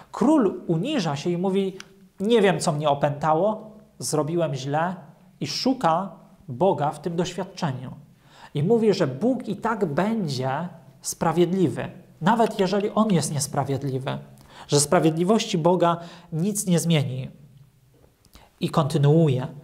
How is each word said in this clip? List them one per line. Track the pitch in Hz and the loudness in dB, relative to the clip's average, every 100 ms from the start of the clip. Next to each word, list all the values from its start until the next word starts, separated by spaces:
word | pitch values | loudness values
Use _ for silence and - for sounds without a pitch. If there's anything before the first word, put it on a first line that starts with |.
| - | -16
Król | - 240 311 196 - - | 0 4 4 2 0 -2
uniża | 160 233 302 165 | -2 0 -2 -2
się | 143 180 | -2 -2
i | 170 | -2
mówi: | 190 196 190 185 - - - - | 0 0 -2 -6 -16 -20 -20 -6
"Nie | 196 233 | 2 4
wiem, | 196 156 | 4 2
co | 175 | 0
mnie | 147 151 | 0 0
opętało, | 143 147 143 160 160 202 208 - - - - | 2 0 0 0 2 2 -2 -10 -20 -20 -12
zrobiłem | 120 151 147 170 156 | -4 -2 0 -2 -2
źle", | 135 139 147 175 185 - - - _ | -4 -4 -2 -2 -6 -14 -20 -20 _
i | - | -8
szuka | - - - 170 160 196 - - - - | -2 -2 0 0 0 -2 -12 -20 -20 -12
Boga | 120 185 147 147 | 0 2 2 -2
w | 151 | -4
tym | 185 | -4
doświadczeniu. | 170 175 - 185 - 165 123 127 - - _ _ - - | -4 -4 -6 -10 -6 -6 -6 -10 -16 -20 _ _ -20 -8
I | 147 | -2
mówi, | 160 233 220 | 2 4 4
że | 190 147 | 2 0
Bóg | 131 226 247 - | 0 -2 -2 -4
i | |
tak | 190 220 220 | -6 -4 -2
będzie | 190 143 202 226 165 127 131 139 175 - - - | -2 0 -2 -2 -4 -4 -4 -4 -6 -12 -20 -12
sprawiedliwy, | - - 165 160 170 190 156 127 127 - - _ | -10 -2 0 2 2 2 0 -2 -8 -12 -20 _
nawet | 165 233 220 - | 0 2 2 0
jeżeli | 185 202 208 | 0 0 0
on | 208 220 | 0 2
jest | 170 143 | 2 0
niesprawiedliwy, | 147 - 143 131 131 143 131 135 139 - - - - - | -4 -4 -4 -2 -4 -4 -4 -6 -8 -10 -20 -20 -20 0
że | 143 | 0
sprawiedliwości | 143 180 160 160 180 220 214 175 | 4 4 4 2 2 2 0 0
Boga | 160 180 170 170 - - - | 2 4 2 0 -6 -20 -10
nic | 156 196 208 185 | -4 -2 -2 0
nie | 170 | 0
zmieni. | 160 156 123 127 127 - - - _ _ _ _ _ _ _ - _ _ | 2 0 0 -6 -10 -16 -20 -20 _ _ _ _ _ _ _ -20 _ _
I | 165 | -2
kontynuuje: | - 143 151 143 160 160 127 131 - | 0 0 2 4 6 4 2 -4 -12